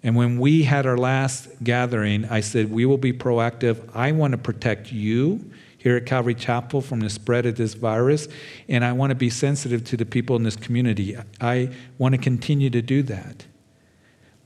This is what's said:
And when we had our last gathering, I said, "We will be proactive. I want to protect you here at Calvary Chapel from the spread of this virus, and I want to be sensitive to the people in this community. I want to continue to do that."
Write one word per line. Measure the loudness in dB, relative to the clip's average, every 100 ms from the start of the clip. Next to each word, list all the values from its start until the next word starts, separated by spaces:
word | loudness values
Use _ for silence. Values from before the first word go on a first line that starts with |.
And | 2 2
when | 4 2
we | 4 4
had | 4 2 2
our | 2
last | 2 2 0 -4 -12 -6
gathering, | 0 2 2 0 0 0
I | 0 -2
said, | 0 0 0
"We | 2 2
will | 2
be | 2
proactive. | -2 0 2 0 0 0 0 -6
I | -4 0
want | 2 2
to | 0
protect | -4 -2 -2 -2 -4
you | -4 0 2 2 0 -6 -20 -20 _
here | 0
at | 0 0
Calvary | 0 0
Chapel | -2 -2 -2 -2 -4
from | -4 -4
the | -4
spread | -4 0 0
of | 0 0
this | -4
virus, | -2 -2 2 2 2 -2 -14 -18 -20 -2
and | 0
I | 2
want | 0 0
to |
be | 0 -2
sensitive | 0 0 0 -2 -4
to | -2 -4
the | -2
people | -2 0 0
in |
this | 0 -4
community. | -2 0 2 0 -2 -6 -14 -4
I | -2 0 -2 -6 -18 0
want | 2
to | 2
continue | 2 0 0 2 2
to | 2
do | 2 0
that." | 0 -6 -10 -18 -20 _ _ _ _ _ _ _ _ _